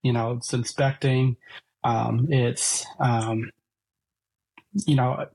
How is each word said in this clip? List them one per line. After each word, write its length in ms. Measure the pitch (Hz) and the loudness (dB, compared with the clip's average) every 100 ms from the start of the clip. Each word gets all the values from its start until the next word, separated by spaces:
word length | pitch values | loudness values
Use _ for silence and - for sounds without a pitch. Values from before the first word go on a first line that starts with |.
You 120 | 135 | 0
know, 180 | 120 113 | 0 0
it's 220 | 120 - | -4 -4
inspecting. 840 | 123 117 - 139 139 135 131 131 120 - - _ _ | -4 -4 0 0 0 0 2 2 0 -10 -20 _ _
Um, 440 | - 113 113 113 139 | -2 0 0 0 2
it's, 580 | 139 120 123 - - - - | 2 2 0 -2 -4 -6 -2
um, 520 | 131 120 113 113 113 _ _ _ _ _ _ _ _ _ _ - _ 202 - | 0 2 0 -4 -6 _ _ _ _ _ _ _ _ _ _ -20 _ -4 2
you 80 | 139 | 2
know 320 | 127 - 143 | 2 -2 -8